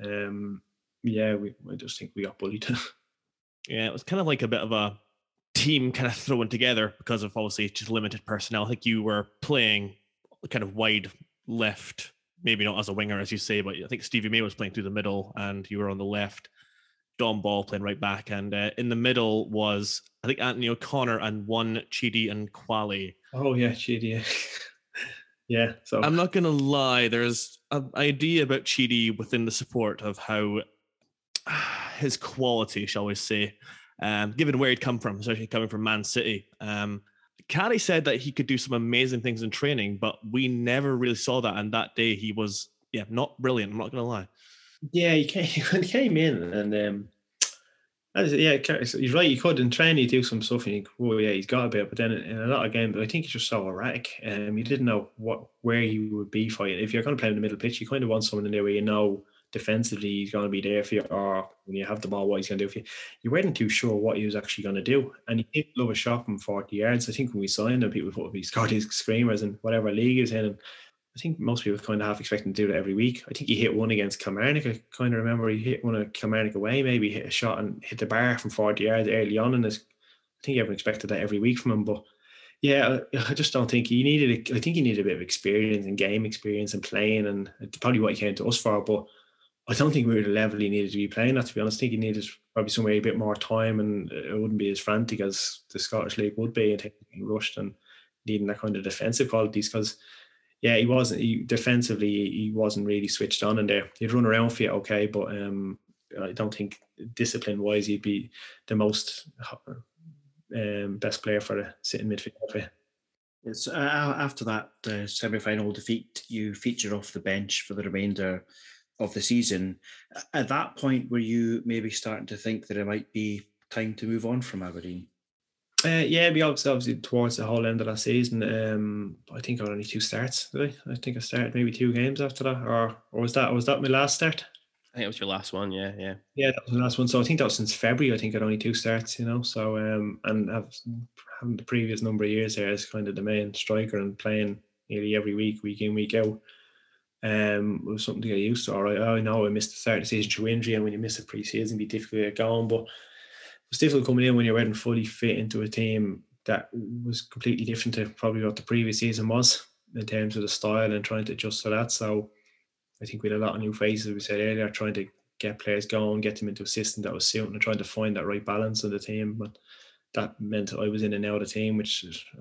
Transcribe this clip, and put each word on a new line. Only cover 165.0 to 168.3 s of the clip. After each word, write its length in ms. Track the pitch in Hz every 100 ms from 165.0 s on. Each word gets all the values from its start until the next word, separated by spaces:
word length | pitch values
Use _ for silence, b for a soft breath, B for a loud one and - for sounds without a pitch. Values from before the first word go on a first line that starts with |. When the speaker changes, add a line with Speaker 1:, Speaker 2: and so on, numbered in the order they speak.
| 98 _ _ -
Speaker 1:
get 180 | 107 107
players 260 | 107 104
going, 360 | 104 110 107 107
get 160 | 104 107
them 100 | 104
into 140 | 104
a 40 | 98
system 360 | 113 104 -
that 100 | 101
was 140 | 101 -
suiting 280 | 110 107
and 60 | 110
trying 180 | - 104
to 60 |
find 320 | 95 110 110 101
that 100 |
right 180 | 80